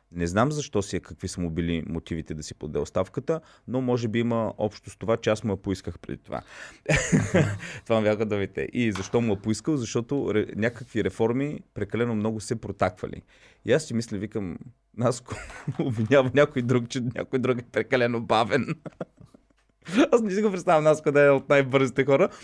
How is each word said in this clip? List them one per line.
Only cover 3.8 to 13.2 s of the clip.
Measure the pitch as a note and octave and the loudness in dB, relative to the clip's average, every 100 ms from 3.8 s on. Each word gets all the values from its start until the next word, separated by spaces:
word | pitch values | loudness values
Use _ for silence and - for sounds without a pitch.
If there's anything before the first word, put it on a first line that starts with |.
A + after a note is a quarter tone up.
може | B2+ B2 A#2 | 0 -2 0
би | A2+ | 0
има | A#2 A2+ G#2+ - | 0 0 -2 -2
общо | G#2+ - - | -4 -6 -20
с | - | -10
това, | G2 A2+ | -2 0
че | A2+ | 0
аз | G#2+ | 0
му | A2+ | -2
я | F#2+ | -4
поисках | G2+ F#2 - E2+ | -2 -4 -4 -12
преди | - - | -10 -12
това.“ | - C2 - - - - - D3+ - | -8 -10 -10 -20 -20 -14 -2 -2 2
<laughs> | - - F3+ G#2+ G2+ - - | 0 2 2 2 -2 -10 -14
Това | - A2+ | -2 2
ми | |
бяха | G#2+ G#2+ A2 | 2 2 0
думите. | G#2 F#2+ - C2+ | -2 -2 -4 -4
И | A#2+ A#2 | 0 0
защо | G2 G2 B2 | -2 -2 0
му | A#2 | 2
я | G2+ | 0
поискал? | A2 A2 - D3+ | -2 -2 0 -2
Защото | A2+ A#2+ A#2 C#3 G2+ | 0 -4 -2 -4 0
ре-, | G#2 - - | 0 -2 -2
някакви | A2 - B2 G#2+ | -4 -4 -6 -2
реформи | F#2+ - A2+ B2 C#3+ D3+ - | -2 0 0 0 -4 -8 -12
прекалено | - G2+ G#2+ A#2+ | -8 -6 -2 -2
много | G#2+ A2 A2 | 0 -2 -4
се | - A2+ | -6 -6
протаквали. | G2+ G2 F#2 - - - | -6 -2 -2 -2 -12 -12